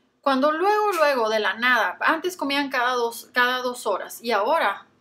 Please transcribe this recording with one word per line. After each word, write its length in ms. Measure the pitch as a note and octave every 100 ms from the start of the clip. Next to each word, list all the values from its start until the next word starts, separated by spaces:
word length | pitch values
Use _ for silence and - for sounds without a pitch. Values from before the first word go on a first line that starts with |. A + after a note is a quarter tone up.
| _ _
cuando 320 | - C4 C#4+
luego, 400 | D#4 F#4 G#4+ G#4
luego 360 | F4+ D4 C4+ A3
de 120 | A3
la 140 | G3+
nada, 440 | G#3+ B3 B3 F#3+ -
antes 360 | A3+ D#4+ F4+ F4+
comían 340 | C#4+ C#4 C#4
cada 220 | C4+ B3
dos, 360 | B3+ A#3 A3+ -
cada 260 | - B3 B3+
dos 280 | B3 B3 A3+
horas 360 | F#3+ - -
y 80 | A#3
ahora 560 | A3 G#3+ D#4+ A#3 G3 - _